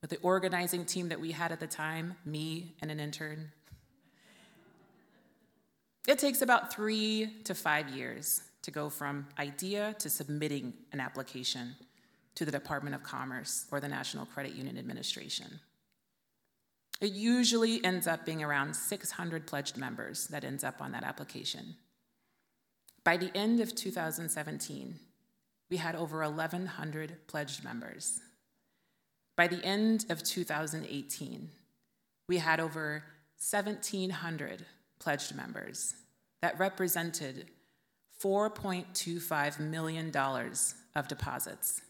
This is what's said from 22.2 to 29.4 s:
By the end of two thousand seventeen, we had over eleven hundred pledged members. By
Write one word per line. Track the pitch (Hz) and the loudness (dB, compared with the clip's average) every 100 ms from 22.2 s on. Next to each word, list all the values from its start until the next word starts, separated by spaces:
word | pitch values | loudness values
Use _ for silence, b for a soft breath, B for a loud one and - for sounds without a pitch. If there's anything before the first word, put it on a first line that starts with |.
| _ _ _ _ _ _ - _ | _ _ _ _ _ _ -20 _
By | - 175 | 4 4
the | 180 190 | 2 0
end | 214 233 | 4 4
of | 220 | 4
two | - 196 | -2 -4
thousand | 180 160 151 165 | -2 -2 -4 -4
seventeen, | 156 151 151 - 139 131 160 - _ _ _ _ _ _ | -4 -4 -6 -6 -6 -8 -12 -16 _ _ _ _ _ _
we | 180 | -2
had | 165 | -2
over | 160 160 156 | -2 -2 0
eleven | 156 151 160 175 185 | 0 0 0 0 -4
hundred | - 156 151 156 170 - | -4 -4 -4 -6 -10 -8
pledged | 156 143 139 | -6 -4 -6
members. | - 117 - - - - - _ _ _ _ _ _ _ _ _ _ | -8 -8 -8 -6 -4 -4 -6 _ _ _ _ _ _ _ _ _ _
By | - | 4